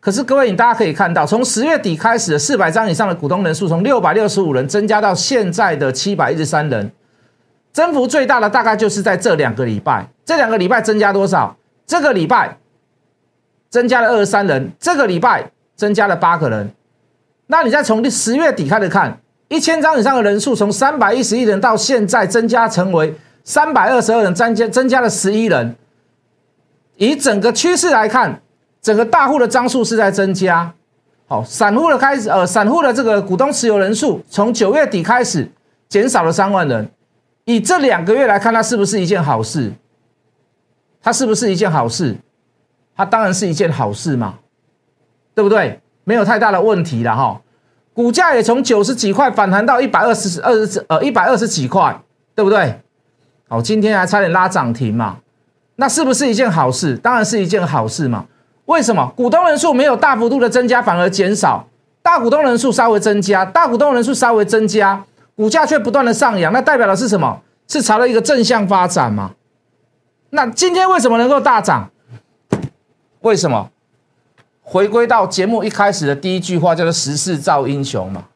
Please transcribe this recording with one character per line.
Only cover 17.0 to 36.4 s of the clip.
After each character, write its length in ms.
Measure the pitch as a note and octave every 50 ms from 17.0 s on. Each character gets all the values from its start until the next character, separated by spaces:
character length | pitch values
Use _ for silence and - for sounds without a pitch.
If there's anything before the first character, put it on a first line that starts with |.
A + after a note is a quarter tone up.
| _ _ _ _ _ _ _ _ _
那 160 | _ D4 D#4+ D4+
你 60 | A#3
再 140 | A#3+ D4+ C4+
从 260 | - A3 A3 A#3 C#4
十 280 | - - - A3 A#3
月 160 | C#4 E4+ D4+ -
底 160 | - D#3+ C#3
开 100 | F#3+ A3+
始 80 | G#3
看， 320 | F3 D3 G3 E3+ B2 G#2+ - _ _ _ _ _ _
一 100 | C#4+ D#4+
千 220 | - - E4 D#4+
张 180 | D4+ D#4 D#4+ C4+
以 40 | G#3
上 120 | C4+ C4+
的 80 | B3 A3
人 160 | G#3 G3+ G#3+
数 160 | G#3 C#4+ B3
从 160 | G3+ G#3 G3+
三 260 | G#3 - C4+ C4+ D4+
百 160 | C#4+ A3+ G3+ A3
一 80 | C4
十 160 | B3 - G#3
一 60 | A#3+ B3+
人 160 | G#3+ G3+ G3
到 160 | G3 A#3 A3
现 320 | G#3+ A3 - C4+ A#3+ G#3
在 180 | F3+ G#3 A#3 F#3+
增 220 | - - A#3 A#3
加 220 | A3+ A#3+ A#3 A#3 A3
成 240 | - F3 F3+ F#3+ F3+
为 200 | E3 D#3 D#3 D#3 - _ _ _ _ _
三 300 | - - D4 D4+ D#4+ D4+
百 160 | B3+ F#3 G#3+
二 120 | C4+ B3
十 120 | G3 G#3 A3+
二 100 | A#3 A3
人， 100 | F#3+ F3+
增 220 | E3 A#3+ A#3 A3+
加， 100 | G3+ A#3 A3
增 180 | - B3 C4
加 140 | C4 B3 C4
了 80 | B3 A3
十 240 | - F3+ - F#3+ G#3
一 140 | A3 A3+
人。 280 | A3 E3+ C3 A#2 A#2 A#2 _ _ _ _ _ _ _ _ _ _ _ _ _ _ _ _ _ _ _ _ _ _ _ _
以 220 | _ G3 A#3+ D4+
整 200 | - - C4+ G#3+ G3+
个 100 | F#3 A#3+
趋 240 | A#3 A#3 - F4 F4+
势 140 | - - F4+
来 180 | C#4+ A3+ G#3+
看， 340 | A3 G#3+ B3+ A#3 D#3+ A#2 - _ _ _ _ _ _ _ _
整 140 | - - G#3+
个 100 | G#3 A#3
大 220 | A3+ - - C#4
户 120 | B3+ D4 D4
的 80 | B3
张 200 | A3+ A#3+ B3 B3
数 160 | B3+ B3+ C4 A3+
是 120 | - A3+
在 160 | A3 G#3+ G3
增 220 | G3 G3+ G3 F#3+ F#3+
加。 380 | F#3+ F#3+ F#3 F3 E3 E3+ E3+ - _ _ _ _ _ _ _ _ _ _
好， 160 | _ C3 G#2+ A2+
散 300 | - - - A3 G3+ G3+
户 140 | B3 D#4+ E4
的 80 | D4
开 220 | B3+ C4+ C4+ C#4 C#4
始， 100 | G#3+ G#3+
呃， 160 | D#3+ F#3+ F3+
散 240 | F3 F3+ A3+ G3+ G#3+
户 120 | C4+ E4+
的 120 | E4 C4+ A#3
这 100 | A#3 C4
个 180 | A3+ G#3+ G3+
股 160 | G3+ G3 F#3
东 140 | F3+ C4 C#4+
持 160 | C#4+ - -
有 120 | A#3 G#3+ G3+
人 140 | F#3+ G3 A3
数 260 | G#3 D4+ C#4 F3+ C3+ - _
从 240 | - - G3+ A#3 A#3+
九 220 | - A3+ F#3+ A#3+
月 100 | D4+ D4+
底 160 | - - F#3
开 220 | E3 G3+ A#3 B3 A#3+
始 260 | B3 - E3 A#2 - _ _ _ _ _ _ _
减 200 | _ - G3+ A3+
少 160 | C4+ C3+ F#3+ E3+
了 80 | D#3+
三 200 | D#3+ -